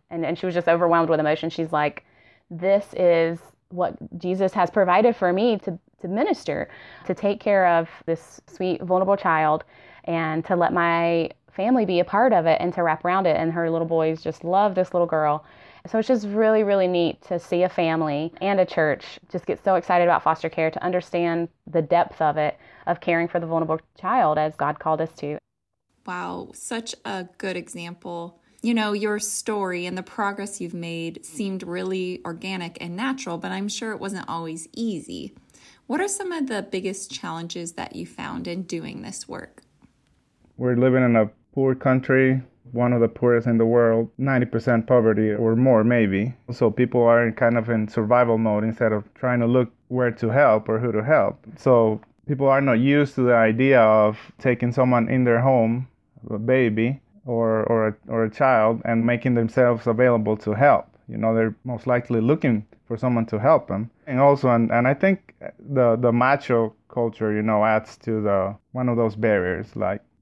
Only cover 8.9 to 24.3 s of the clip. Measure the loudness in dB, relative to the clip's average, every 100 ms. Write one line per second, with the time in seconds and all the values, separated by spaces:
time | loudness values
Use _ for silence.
8.9 | 0 0 0 0 2 2 0 -4 -20 -20
9.9 | -14 -6 -4 -2 -4 -2 0 2 2 0
10.9 | 0 0 0 -2 -8 _ -6 0 0 0
11.9 | 0 0 2 4 4 2 0 0 -2 -2
12.9 | 0 -2 0 0 0 0 -2 -2 -2 -2
13.9 | 0 0 -2 -8 -8 -2 0 2 0 -2
14.9 | 0 0 0 0 -2 -8 -20 -20 -20 -6
15.9 | -2 0 0 0 0 2 2 2 2 2
16.9 | 0 -2 -4 -8 -8 -2 0 0 0 -2
17.9 | 0 -2 -4 -6 -6 -2 0 0 0 0
18.9 | 0 -6 -20 _ -10 -6 -4 0 0 2
19.9 | 2 4 2 0 -2 -4 -2 -4 -2 -4
20.9 | -4 -4 -4 -2 -2 -6 _ -4 -4 0
21.9 | 0 0 -2 -2 0 -4 -4 -14 -12 -6
22.9 | -4 -2 0 0 -4 -2 -2 -2 -4 _
23.9 | -10 -2 0 2